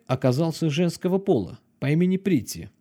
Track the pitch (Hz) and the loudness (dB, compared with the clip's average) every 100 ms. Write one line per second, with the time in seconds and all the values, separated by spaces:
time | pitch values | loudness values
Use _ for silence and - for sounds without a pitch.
0 | - 135 131 123 165 156 165 143 175 165 | -6 0 2 2 0 -2 -2 0 0 -2
1 | 180 190 196 143 87 - _ _ 135 156 | -2 -2 2 0 0 -10 _ _ 0 2
2 | 180 185 196 156 101 85 82 - | 2 0 2 0 0 -10 -14 -18